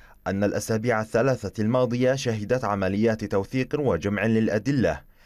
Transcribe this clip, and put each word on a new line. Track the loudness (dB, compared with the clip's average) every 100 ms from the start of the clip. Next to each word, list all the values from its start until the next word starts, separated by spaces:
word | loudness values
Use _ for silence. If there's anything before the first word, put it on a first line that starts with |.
| -20 -10 -4
أن | 0
الأسابيع | 0 0 -2 -2 0 -2
الثلاثة | 0 0 2 0 -4 -2
الماضية | 0 2 2 2 0
شهدت | 0 -2 -4 -2 -2
عمليات | 0 0 0 2 2 0
توثيق | -2 -2 -2 -4 -2 -2
وجمع | 0 0 0 0 2
للأدلة | 2 2 0 0 0 0 -2 -8 _